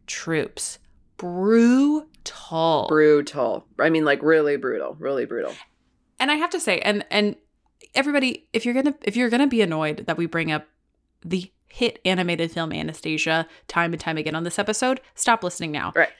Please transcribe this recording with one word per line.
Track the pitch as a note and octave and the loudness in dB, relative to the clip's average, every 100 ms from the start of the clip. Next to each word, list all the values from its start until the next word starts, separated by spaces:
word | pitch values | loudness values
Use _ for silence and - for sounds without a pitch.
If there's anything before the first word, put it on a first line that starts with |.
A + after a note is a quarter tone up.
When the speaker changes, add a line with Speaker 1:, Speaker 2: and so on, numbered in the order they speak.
| - | -14
Speaker 1:
troops. | - - D#3+ - - - - _ _ _ - | -10 -4 -2 -2 -6 -12 -12 _ _ _ -14
Brutal. | F3+ F3 G3 A3+ A#3 B3+ C#4+ D4+ D4+ _ - - - E3 E3 D3+ - | -8 -2 4 6 8 6 4 0 -4 _ -16 -16 -8 0 2 2 4
Speaker 2:
Brutal. | D#3 D3+ D3 D3 C#3+ A#2 G#2 - - | 6 6 6 2 -2 -2 -2 -6 0
I | D#3 | 2
mean, | D#3+ | 4
like, | D3+ C#3+ | 2 2
really | D3 D#3+ D3 C#3+ | 4 4 4 0
brutal. | C3 A2 C2+ D3+ | -2 -4 -6 -6
Really | C3 C#3 | -4 -4
brutal. | A#2+ A2+ C2+ - - _ _ _ _ - | -4 -4 -6 -8 -18 _ _ _ _ -4
Speaker 1:
And | C4 | -2
I | D4+ | 0
have | E4+ | -2
to | F4+ | -4
say, | - F#3 | -2 -2
and, | - G#3 - | 0 -2 -2
and | G#3 G#3 - _ _ _ _ _ | 0 0 -2 _ _ _ _ _
everybody, | - C#4 C#4+ C4 - _ | -2 0 0 0 -2 _
if | A3 | -4
you're | A#3+ | 0
gonna, | B3 C#4 C#4 | 0 0 -2
if | - G3+ | -4 0
you're | A#3+ | 2
gonna | A#3 C#4+ | 4 4
be | A#3+ | 4
annoyed | G3 D#3 D#3 D3+ - | 2 0 -2 -4 -4
that | D#3+ | -2
we | E3+ | -2
bring | E3 D#3+ | -2 -2
up | D3+ - _ _ _ _ _ | -4 -6 _ _ _ _ _
the | E3 F#3 F#3 _ _ | -6 -6 -6 _ _
hit | - A#3 - | -2 -2 0
animated | F#3 F#3 F3+ E3+ E3 | 0 0 0 -2 -4
film | E3 E3 | -4 -6
Anastasia | - D#3 D#3 E3 D#3 - D#3+ D#3+ - - | -6 -8 -8 -6 -4 0 0 -2 -10 -6
time | - E3+ | -2 -2
and | E3+ | -2
time | - D#3+ | -4 -4
again | D#3 | -4
on | D#3 | -6
this | E3+ - | -4 -4
episode, | G3+ G#3+ B3+ C4 - | -4 -2 -2 -2 -6
stop | - - A3+ | -4 0 0
listening | F3+ - E3+ | -2 -6 -6
now. | D3+ F#2 - | -6 -2 0
Speaker 2:
Right. | D#3+ - | 0 0